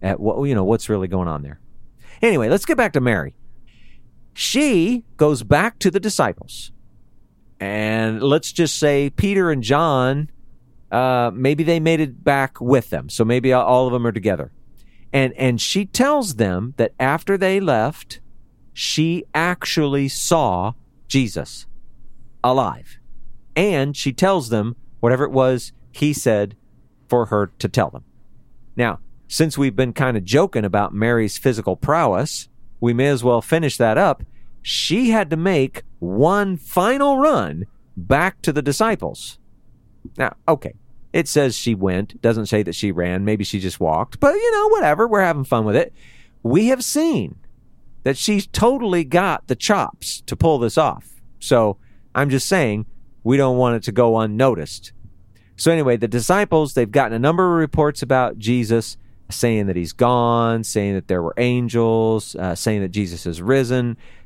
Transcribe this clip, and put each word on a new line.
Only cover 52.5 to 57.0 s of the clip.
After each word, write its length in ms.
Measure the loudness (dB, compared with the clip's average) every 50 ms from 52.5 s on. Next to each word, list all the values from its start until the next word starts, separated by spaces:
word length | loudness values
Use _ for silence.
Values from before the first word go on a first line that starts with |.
| 2 2 2 2 0 -2 -4 -8 -12 -16 -18 -20 -20 -8 0
we 140 | 2 2 4
don't 200 | 4 2 4 2
want 200 | 2 2 2 0
it 60 | -2
to 80 | -4
go 260 | 2 4 4 4 4 2
unnoticed. 720 | 2 0 0 2 2 2 2 0 -4 -10 -12 -16 -18 -20 -20 -20 -20 -20 -20 -20 -20 -20 -20 _ _ _ _
So 160 | -2 2 2
anyway, 260 | 2 4 4 2 2 2
the 100 | 0 -2
disciples, 640 | -2 -2 0 2 2 2 2 2 2 2 2 2 0
they've 180 | 0 0 2
gotten 220 | 2 0